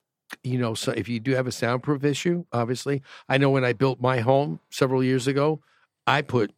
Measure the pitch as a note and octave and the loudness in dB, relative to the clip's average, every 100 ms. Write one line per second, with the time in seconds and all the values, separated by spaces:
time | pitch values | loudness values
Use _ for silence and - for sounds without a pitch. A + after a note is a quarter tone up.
0 | _ _ - - B2+ B2+ A#2+ A2 - A#2+ | _ _ -20 -12 -4 -2 -2 -4 -4 -4
1 | G2+ A#2+ A#2 C3 B2+ - A#2 B2 C3+ D3 | -2 -4 -2 -2 -2 -2 -2 -2 -2 0
2 | C#3+ C#3 F3 F3 E3+ A#2+ A#2 B2+ - C#3 | 0 0 -2 -2 -2 -2 -2 -2 -4 -4
3 | - - - C3 C#3 C3+ B2+ A2+ C3+ B2 | -6 -14 -2 2 4 4 2 2 0 2
4 | B2 B2+ A#2 C3+ D3 D#3+ _ - C3+ C3 | 0 2 4 2 2 -6 _ -2 0 2
5 | C3 C3 B2 C3+ D3 D3+ _ _ _ _ | 2 0 0 0 0 -2 _ _ _ _
6 | - C3+ D3 B2 G#2 | -2 0 0 0 -2